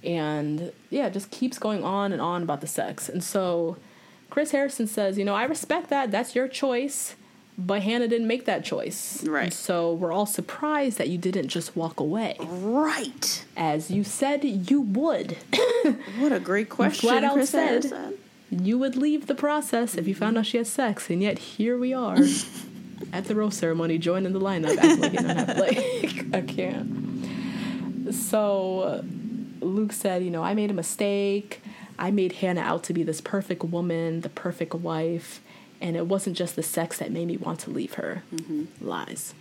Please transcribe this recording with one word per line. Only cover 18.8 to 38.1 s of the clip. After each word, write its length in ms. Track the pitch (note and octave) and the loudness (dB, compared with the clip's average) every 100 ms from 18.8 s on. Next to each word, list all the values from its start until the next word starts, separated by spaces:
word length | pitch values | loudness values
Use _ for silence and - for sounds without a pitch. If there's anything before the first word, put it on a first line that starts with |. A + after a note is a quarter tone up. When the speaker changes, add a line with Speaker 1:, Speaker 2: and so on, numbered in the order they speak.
| C4+ B3+ | 2 2
Speaker 1:
leave 300 | D4 D4+ - | 2 2 0
the 80 | |
process 640 | C#4 D4 D4+ C#4+ A#3 A#3 E3+ | 0 2 2 2 0 0 0
if 100 | E3+ | -2
you 60 | |
found 200 | G3 G#3+ A3+ | 0 2 2
Speaker 2:
Mm-hmm. 20 | |
Speaker 1:
out 60 | A3 | 2
she 100 | A#3+ | 0
had 80 | A3+ | 0
sex. 420 | - B3 G#3 - | 0 0 0 -2
And 100 | F3 | 2
yet 180 | G3+ E3+ | 2 0
here 360 | - - A3 B3 | -6 -2 0 2
we 160 | B3+ | 0
are 240 | C4 A3+ F#3 C#4+ C#4+ - - | 0 2 6 6 6 -4 -10
Speaker 2:
<laughs> 480 | - - - - - | -14 -14 -14 -12 -8
Speaker 1:
at 120 | F3 G3 | -6 -2
the 80 | |
rose 220 | G#3+ G#3+ - | 0 0 0
ceremony, 420 | E3+ E3 E3 D#3+ | 0 2 2 2
joining 340 | E3 F#3 F#3+ | 2 2 2
the 80 | F#3+ | 0
lineup, 360 | F#3+ F#3 D#3 G#4 | 2 2 2 6
acting 220 | D#4+ D#4 | 8 8
like 140 | - | 4
it 80 | F#3+ | 2
don't 140 | B3 - | 0 0
happen. 220 | - - | 0 2
<laughs> 60 | C#5 | 2
Like, 680 | C5 C5 B4 F#4 - - | 2 0 -2 -2 -4 -2
I 60 | F#3+ | -2
can't. 1700 | - - F3+ - - - - - - - - - - - - - - | -2 -4 -4 -4 -4 -4 -4 -6 -6 -6 -4 -4 -4 -4 -4 -4 -4
So 880 | - - A3 G#3 G3 F#3 F#3 F#3+ C#3+ - - - - - - | -4 2 2 4 2 0 0 -2 -2 -6 -8 -6 -6 -8 -4
Luke 320 | F3 G3 G#3+ | -2 2 0
said, 300 | - G3 F3+ | 0 0 0
you 80 | F3+ | 0
know, 120 | E3 | 0
"I 120 | E3+ | 0
made 160 | G#3+ G#3 | 2 2
a 40 | |
mistake. 880 | G3 E3 - G3+ G3+ G3+ G3+ G3+ - - - - - | 0 -2 0 2 2 2 0 -4 -14 -14 -16 -16 -4
I 120 | F3+ | 0
made 220 | G3+ F#3 F#3 | 2 2 2
Hannah 220 | F#3 F3 | 0 0
out 200 | - E3 | 0 -2
to 80 | - | 0
be 80 | E3+ | 0
this 180 | D#3 D#3 | 0 -2
perfect 420 | - G3 G3 F3 | -2 -4 -2 -4
woman, 580 | E3+ E3+ F3 E3 E3 E3 | -2 -2 0 0 0 -2
the 60 | E3 | -4
perfect 440 | - F3 F3 E3 | -6 -6 -4 -6
wife. 640 | E3 E3+ D#3+ E3 E3+ D#3+ - - - - - | -4 -2 0 0 -2 -6 -18 -20 -20 -20 -8
And 160 | F3 E3 | -4 -2
it 100 | E3+ | 0
wasn't 300 | G3 G3 E3+ | 0 0 -2
just 180 | F3 | -4
the 80 | - | -2
sex 360 | D#3+ - E3 - | -2 0 -2 -4
that 120 | - | -4
made 160 | E3 E3+ | -2 -2
me 100 | - | -2
want 220 | E3 E3 | -4 -6
to 100 | - | -6
leave 240 | - - | -6 -6
her." 280 | - - | -6 -6